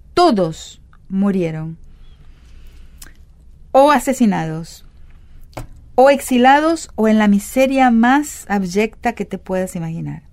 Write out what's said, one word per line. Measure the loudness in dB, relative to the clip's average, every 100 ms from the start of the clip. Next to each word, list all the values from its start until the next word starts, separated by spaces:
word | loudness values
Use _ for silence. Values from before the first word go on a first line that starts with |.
| -8 0
todos | 2 2 -2 -6 -16 -20 -20 -20 -8
murieron. | -2 -2 -2 -4 -6 -10 -14 -20 -20 -20 -20 -20 -20 -20 -20 -20 -20 -20 -20 -20 -20 -20 -20 -20 -20 -2
O | 4 4
asesinados, | 4 0 0 0 0 -4 -10 -12 -18 -20 -20 -20 -20 -20 -20 -20 -18 -18 -20 -6 2
o | 4
exilados, | 2 0 2 4 4 2 -2 -6 -2
o | 0
en | 2
la | 2
miseria | 0 -2 -2 0 2 2
más | 4 2 2 -2 -10 -6
abyecta | -4 -2 -2 -4 -4 -8
que | -6 -8
te | -12
puedas | -8 -6 -6 -8
imaginar. | -10 -10 -10 -12 -16